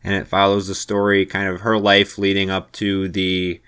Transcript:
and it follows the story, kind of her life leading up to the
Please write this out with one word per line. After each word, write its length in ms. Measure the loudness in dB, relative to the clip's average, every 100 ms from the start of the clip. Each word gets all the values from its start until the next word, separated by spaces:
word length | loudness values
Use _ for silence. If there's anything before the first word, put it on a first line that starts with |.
and 120 | -4 -4
it 120 | -2
follows 400 | 2 2 2 -2
the 60 |
story, 540 | -8 -4 0 2 2 2
kind 200 | -2 -4
of 140 | -4
her 160 | -2 0
life 400 | 4 4 4 0
leading 320 | 0 0 0
up 220 | -4 -6
to 360 | -6 -2 -2 -2
the 540 | -4 -2 -2 -4 -6